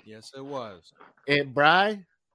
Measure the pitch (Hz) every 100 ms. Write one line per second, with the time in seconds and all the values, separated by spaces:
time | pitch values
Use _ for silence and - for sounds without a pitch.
0 | 107 110 - 135 139 135 113 90 _ _
1 | - _ - 143 139 127 147 180 202 208
2 | 175 _ _